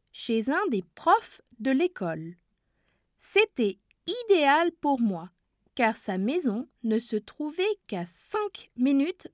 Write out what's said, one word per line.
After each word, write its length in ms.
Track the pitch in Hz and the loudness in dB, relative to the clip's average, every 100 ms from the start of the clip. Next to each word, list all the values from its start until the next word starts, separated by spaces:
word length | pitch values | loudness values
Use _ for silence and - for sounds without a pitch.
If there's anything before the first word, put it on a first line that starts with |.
| _ | _
chez 360 | - - 226 220 | -10 -2 0 0
un 180 | 320 403 | 0 0
des 120 | 214 - | -2 -4
profs 480 | - - 427 - - _ - | -2 2 2 2 -18 _ -6
de 120 | 226 | 0
l'école. 640 | 269 359 - 175 160 165 175 _ _ _ _ _ _ _ _ | 2 0 -2 -6 -6 -10 -16 _ _ _ _ _ _ _ _
C'était 600 | - 392 427 - 208 - _ _ - | 0 2 2 2 -2 -2 _ _ -8
idéal 680 | 466 466 381 277 302 339 330 | -2 4 4 6 4 2 0
pour 200 | 285 269 | 0 2
moi, 300 | 226 175 175 _ _ _ _ | 0 -2 -8 _ _ _ _
car 220 | - 226 226 | -2 0 0
sa 220 | - 190 | -4 -2
maison 500 | 202 339 285 208 311 _ | 0 0 0 -2 -6 _
ne 160 | 226 220 | -2 -2
se 180 | 233 208 | -2 -6
trouvait 640 | - - 302 320 392 415 - | -6 -8 -6 -2 -2 -2 -6
qu'à 180 | 180 175 | -8 -8
cinq 640 | - - 427 415 - - - | -12 -6 -4 -4 -8 -12 0
minutes 520 | 254 277 302 381 - | 2 2 0 -4 -14